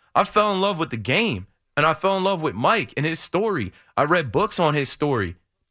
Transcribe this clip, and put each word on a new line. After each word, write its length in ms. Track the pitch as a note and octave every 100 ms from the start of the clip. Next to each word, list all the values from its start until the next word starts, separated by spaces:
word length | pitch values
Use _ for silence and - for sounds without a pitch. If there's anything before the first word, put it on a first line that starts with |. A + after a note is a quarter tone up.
| _
I 120 | - G3
fell 280 | G#3+ G#3
in 80 | F#3+
love 160 | G3 F3
with 140 | D#3+
the 60 | A#2
game. 500 | G#2+ D#3 A3+ G#2 F#2 _ _ -
And 120 | D#3
I 80 | D#3
fell 200 | F#3+ F#3+
in 80 |
love 180 | F#3 F#3+
with 120 | D#3
Mike 400 | F#2 D3 A3 B2 -
and 80 |
his 160 | D3+ D#3+
story. 540 | - E3+ A3 F3+ G2 - _ -
I 60 |
read 280 | D3 F3 C#3+
books 280 | C3+ G#3 -
on 160 | D#3+ D3
his 140 | C3+
story. 480 | - D3 B2+ F2+ E2+ _ _ _